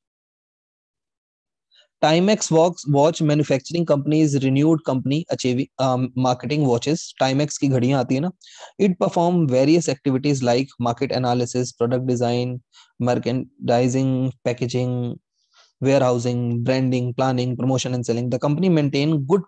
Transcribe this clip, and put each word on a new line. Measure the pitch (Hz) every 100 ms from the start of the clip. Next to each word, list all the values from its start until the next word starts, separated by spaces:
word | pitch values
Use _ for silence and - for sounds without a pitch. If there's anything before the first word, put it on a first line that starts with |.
| _ _ _ _ _ _ _ _ _ _ _ _ _ _ _ _ _ _ _ -
Timex | 151 165 190 214
watch, | - 160 175 170 147 143
watch | 156 165
manufacturing | 151 147 143 135 - 170 160
company | 143 143 156 156
is | 139
renewed | 131 139 156 160 139
company | 131 131 151 -
achieving, | - 127 123 139 -
um, | 131 127 127 127 127
marketing | 123 123 151 135
watches। | 120 143 165 - -
Timex | 131 135 151 -
की | 139
घड़ियां | 127 123 139
आती | 123 131
है |
ना, | 180 - - - - -
it | 196
perform | 180 190 - 170 175 147
various | 127 143 170 160 131
activities | 143 131 147 139
like | 120 123 135 - 120
market | 117 135 127
analysis, | 123 123 120 123 123 -
product | 120 127 131
design, | 120 120 123 123 123 - _ _ -
merchandising, | 123 120 117 127 - - 123 123 127 131 135 127 131 - 127
packaging, | 120 120 127 123 123 120 - _ _ _ _ _ -
warehousing, | 131 135 127 123 123 123 120
branding, | 120 123 131 131 127 123 123
planning, | 131 127 127 123
promotion | 127 127 127 123
and | 120
selling। | 117 123
The | 123
company | 147 147 185 160
maintain | 143 139 151 156
good | 135 196